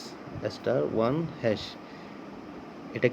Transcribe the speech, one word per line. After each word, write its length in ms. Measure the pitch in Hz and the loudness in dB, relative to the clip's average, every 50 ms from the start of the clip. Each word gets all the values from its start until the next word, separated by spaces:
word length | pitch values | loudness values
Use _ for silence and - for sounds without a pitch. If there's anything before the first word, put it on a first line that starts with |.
| - - - - - - - - - 107 - | -10 -10 -12 -12 -10 -10 -6 -4 -4 -4 -4
স্টার 240 | - - - 120 139 147 - - | 0 2 4 4 4 4 4 4
ওয়ান 200 | 110 110 120 135 160 170 156 - - - | 4 4 6 4 4 2 0 -2 0 2
হ্যাশ। 200 | 117 107 90 - - - - - - - - - - - - - - - - - - - - - - - - - - - | 4 4 2 0 -4 -8 -12 -12 -14 -14 -14 -14 -12 -12 -12 -12 -12 -12 -12 -12 -12 -12 -12 -12 -12 -12 -12 -10 -8 2
এটা 120 | 123 - 123 | 4 4 4